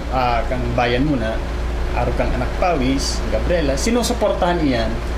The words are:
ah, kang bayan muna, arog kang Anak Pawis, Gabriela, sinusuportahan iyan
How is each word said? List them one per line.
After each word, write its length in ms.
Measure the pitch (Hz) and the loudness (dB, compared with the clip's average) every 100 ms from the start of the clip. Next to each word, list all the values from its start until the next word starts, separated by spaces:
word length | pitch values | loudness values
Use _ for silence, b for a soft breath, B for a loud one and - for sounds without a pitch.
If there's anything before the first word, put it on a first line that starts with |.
| - | 0
ah, 320 | 131 123 117 - | 0 2 0 0
kang 160 | 127 120 120 | -2 0 0
bayan 240 | 123 120 | 2 2
muna, 320 | 151 131 110 110 - - - - - 120 | 2 0 0 -2 -4 -4 -2 -2 -2 0
arog 160 | 123 | 0
kang 160 | - 120 | 0 0
Anak 240 | 120 120 - | 0 -2 0
Pawis, 560 | 185 160 127 135 - - - | 0 2 2 0 0 -2 -2
Gabriela, 400 | - - 175 147 | 0 0 0 2
sinusuportahan 880 | 139 226 240 226 226 208 - 175 175 | 0 2 2 0 0 0 2 2 2
iyan 320 | 147 117 113 113 - | 2 2 0 -2 -2